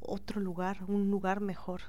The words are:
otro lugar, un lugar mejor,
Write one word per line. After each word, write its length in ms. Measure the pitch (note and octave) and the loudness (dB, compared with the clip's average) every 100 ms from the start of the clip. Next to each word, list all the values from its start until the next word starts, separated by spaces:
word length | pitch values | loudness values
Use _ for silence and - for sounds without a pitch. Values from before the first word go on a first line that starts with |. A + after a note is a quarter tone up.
otro 400 | - G3+ - - | -4 -4 -2 -2
lugar, 440 | G3 E3+ F3+ G3 F#3+ | -2 0 -2 -2 0
un 240 | G3+ G3 | 4 4
lugar 300 | G3+ F#3+ G3 | 4 2 2
mejor, 400 | G3+ F3+ - F#3 | 0 -2 -4 -6